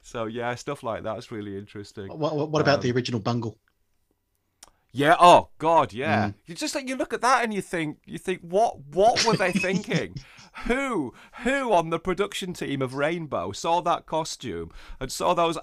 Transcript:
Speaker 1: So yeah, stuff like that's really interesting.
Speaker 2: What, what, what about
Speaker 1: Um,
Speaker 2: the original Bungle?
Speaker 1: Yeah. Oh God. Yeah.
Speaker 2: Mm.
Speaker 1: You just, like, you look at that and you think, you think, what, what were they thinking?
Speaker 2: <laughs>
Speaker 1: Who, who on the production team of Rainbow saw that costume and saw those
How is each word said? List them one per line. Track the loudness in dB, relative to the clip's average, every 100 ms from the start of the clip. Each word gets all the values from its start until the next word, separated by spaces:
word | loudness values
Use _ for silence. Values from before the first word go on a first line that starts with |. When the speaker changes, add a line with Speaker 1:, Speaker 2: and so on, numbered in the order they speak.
Speaker 1:
So | -12 -6 -6
yeah, | -4 -6
stuff | -6 -8 -8
like | -6 -6
that's | -6 -8 -8
really | -10 -8 -10
interesting. | -12 -16 -16 -12 -12
Speaker 2:
What, | -4 -4 -2
what, | 0
what | 2
about | 4 2
Speaker 1:
Um, |
Speaker 2:
the | 2
original | 0 -2 -4
Bungle? | -2 -2 -4 -10 _ _ _ _ _ _ _ _ _ _ -20 _ _
Speaker 1:
Yeah. | 0 2 8
Oh | 10 10 8 -2
God. | 4 4 4
Yeah. | 0 0 0 0
Speaker 2:
Mm. | -4 -14
Speaker 1:
You |
just, | -8 -6 -4
like, | -6
you |
look | -6 -4
at | 0
that | 2 2
and | 2
you | -4
think, | -4 -4 -4 -6 -12
you | -12
think, | -6 -8
what, | -2 0 0 -2 -6
what | 4 4 6
were | 4 4
they | 2
thinking? | 2 0 -2 -2 -4 -4 -10 -16 -20
Speaker 2:
<laughs> | -20 -8 -2
Speaker 1:
Who, | -2 -2 -4 -6 -10 -20 -6
who | -2 0 2
on | 2 2
the | -2
production | -2 -2 -2 -4 -8
team | -6 -4 -2
of | -2
Rainbow | -2 -2 -2 -4 -6 -6
saw | -6 -2 0
that | 0 -2 -2
costume | -6 -6 -8 -8 -8 -10 -14 -18 -12
and | -10
saw | -2 0
those | 2 2 0